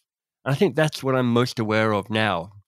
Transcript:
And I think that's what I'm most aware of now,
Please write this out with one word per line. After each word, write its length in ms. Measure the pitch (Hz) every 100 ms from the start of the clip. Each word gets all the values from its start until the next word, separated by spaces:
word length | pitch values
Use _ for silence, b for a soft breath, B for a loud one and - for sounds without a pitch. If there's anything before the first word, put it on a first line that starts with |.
| _ _ _ _
And 100 | 127
I 40 | 139
think 180 | 196 135
that's 260 | 156 -
what 140 | 131 131
I'm 160 | 123
most 260 | 117 123 -
aware 360 | 107 110 110
of 160 | 104 95
now, 420 | 110 110 87 95 101